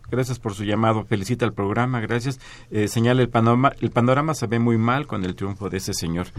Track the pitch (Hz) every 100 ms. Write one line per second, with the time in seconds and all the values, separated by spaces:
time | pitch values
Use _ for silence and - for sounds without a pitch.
0 | - 120 127 120 113 98 104 104 110 107
1 | 104 107 95 123 113 110 98 110 123 123
2 | 110 120 127 131 - - - 107 104 117
3 | 117 127 120 117 110 120 135 - 113 123
4 | 120 135 156 143 110 117 120 113 113 131
5 | 147 107 92 - 98 95 98 92 101 95
6 | 82 85 90